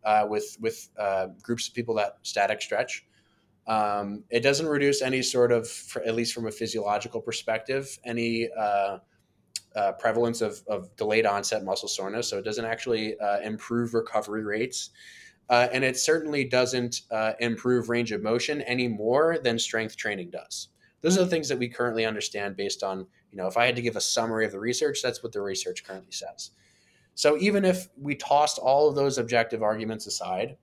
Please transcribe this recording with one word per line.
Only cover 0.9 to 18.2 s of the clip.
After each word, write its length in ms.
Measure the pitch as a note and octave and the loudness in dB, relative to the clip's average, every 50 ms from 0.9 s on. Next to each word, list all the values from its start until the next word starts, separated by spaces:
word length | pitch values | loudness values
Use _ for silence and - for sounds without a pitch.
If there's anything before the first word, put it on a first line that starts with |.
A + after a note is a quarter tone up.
| _ - | _ -4
uh, 300 | G#2+ G2+ G2 F#2+ F#2+ F#2 F#2 - _ | -2 0 0 0 -2 -4 -6 -16 _
groups 260 | - A#2+ A#2 - - | -6 -4 -4 -4 -8
of 60 | _ | _
people 200 | B2 A#2 A2+ A2+ | -6 -4 -2 0
that 240 | A2 G#2 G2+ - _ _ | 0 0 -2 -4 _ _
static 380 | - - G#2+ G2+ G2 G#2+ G#2 | -6 0 2 2 2 2 -2
stretch. 440 | - - G#2 G#2 C3 - - - _ _ _ _ _ _ _ _ _ _ _ _ _ - | -4 -4 -2 -2 -2 -2 -4 -12 _ _ _ _ _ _ _ _ _ _ _ _ _ -2
Um, 560 | A2 G#2+ G#2+ G#2 G2+ G2+ G#2 G2+ G2+ G#2 - _ | 0 2 2 2 0 -2 -4 -4 -6 -8 -8 _
it 100 | A#2+ A#2+ | 0 2
doesn't 260 | A#2 C#3 C#3+ C#3 D#3+ | 4 4 2 4 2
reduce 340 | D#3+ D3 C#3+ C#3+ C#3+ C#3 C#3 | 0 2 4 4 4 4 4
any 220 | C3 B2+ C3+ C3 B2 | 2 0 0 0 0
sort 300 | - - B2+ B2 A#2 A#2+ | 0 4 4 6 6 6
of, 160 | A#2 A2+ A#2 | 4 2 -2
fr-, 320 | - - - - - - | -10 -12 -14 -10 -10 -6
at 140 | - A2+ A2+ | -2 -2 0
least 200 | A#2 A#2+ A#2 - | 0 0 -2 -2
from 120 | A#2+ A#2 | -4 -6
a 60 | A2 G#2 | -6 -4
physiological 680 | - A2+ G#2+ - A2+ G#2 G#2 G#2 G#2 - A#2 - A2+ | -4 -6 -4 -2 -2 0 0 0 0 -2 -4 -8 -6
perspective, 800 | A2+ - A2+ - - - A2 A2 - - C3 C3+ C#3 C3+ - - _ | -6 -6 -8 -6 -2 -2 -2 -2 -2 -4 -4 -4 -4 -6 -12 -14 _
any, 440 | B2 A#2 A#2 A#2 A#2 A#2 A2+ A#2 A2+ - | -6 -4 -2 0 0 0 0 -2 -4 -2
uh, 420 | A2 A2 G#2 G2+ G2+ G2 G2 G2 F#2 _ _ _ _ _ _ _ _ _ _ _ - _ _ _ | -2 0 2 2 2 2 0 -2 -6 _ _ _ _ _ _ _ _ _ _ _ -16 _ _ _
uh, 160 | G#2+ G2+ G2 F#2+ | 0 0 0 0
prevalence 480 | - - A#2+ A2 A2+ A#2+ A#2 A2+ - | 0 0 0 2 4 2 2 2 0
of, 220 | A2+ G#2+ G2+ - - | -2 -2 -2 -6 -6
of 280 | - G#2+ G2 F#2 - _ | -6 -6 -6 -6 -10 _
delayed 300 | - A2 G#2 G#2+ A2 A2+ | -6 -2 2 4 4 4
onset 380 | G#2+ G2+ G2+ G2 - - G#2+ F#2+ | 4 2 2 0 -2 -2 -2 0
muscle 240 | G2 F#2+ G2 - G2+ | -2 -2 -2 -2 -6
soreness. 400 | - - G2 G2 G2+ A#2 A#2+ - | -6 -6 -6 -4 -4 -4 -4 -4
So 100 | - G2+ | -4 -4
it 60 | F#2+ | -4
doesn't 200 | A2 G#2+ A2+ A2+ | -4 -4 -4 -4
actually, 520 | A2+ A2+ - - B2+ A#2+ A2 A2 G#2+ G#2+ - | -4 -6 -6 -2 -2 0 0 0 -2 -4 -2
uh, 220 | G#2+ G2+ G2+ G2+ | 0 0 0 0
improve 540 | G2+ G#2+ A2 G#2+ - - A#2+ A#2+ A#2+ A2+ A2+ | 0 -4 -6 -8 -6 -2 0 0 0 2 0
recovery 500 | A2+ A2+ - - A2 G#2 G#2 G#2 A2 A2 | 0 -2 2 -2 -2 -2 0 -4 -4 -2
rates. 460 | G#2 G2+ G#2+ A#2+ B2+ - - - - _ - - - - - - - _ _ _ _ | -2 -2 -2 -2 -2 -4 -8 -10 -10 _ -20 -20 -20 -20 -20 -20 -20 _ _ _ _
Uh, 200 | B2 A#2+ B2 B2 - | 6 6 6 4 2
and 120 | C3 C3+ | 2 2
it 120 | C3 B2+ | 2 0
certainly 480 | B2+ - - D#3 E3 D#3 D#3 D3 C#3+ C3+ | 0 2 2 2 2 2 -2 0 0 0
doesn't, 580 | A#2 B2+ B2+ B2+ B2 C3 B2+ B2 A#2+ A#2 - - _ A2+ | 2 4 2 2 4 2 -2 -2 -2 -4 -6 -8 _ -2
uh, 220 | A2 A2 A2 A2 - | 0 0 0 0 0
improve 500 | A#2 A#2+ A#2 G2+ - B2 B2 B2 A2+ A2+ | 0 -2 -2 0 2 2 2 2 2 2
range 220 | A#2+ A#2+ A#2+ A2 | 0 0 0 0
of 120 | G#2+ G2 | -2 -2